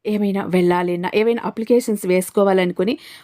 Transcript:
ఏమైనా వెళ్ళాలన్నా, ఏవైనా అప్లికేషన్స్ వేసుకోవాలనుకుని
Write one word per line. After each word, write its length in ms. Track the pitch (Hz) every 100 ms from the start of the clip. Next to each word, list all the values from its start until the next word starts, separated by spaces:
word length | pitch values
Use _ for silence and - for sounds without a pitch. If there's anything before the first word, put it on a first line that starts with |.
| -
ఏమైనా 380 | 208 202 196 185
వెళ్ళాలన్నా, 680 | 185 175 175 175 175 185 208
ఏవైనా 260 | 226 233 196
అప్లికేషన్స్ 600 | 220 226 247 240 208 185
వేసుకోవాలనుకుని 880 | 185 180 - 196 190 180 180 185 269 - -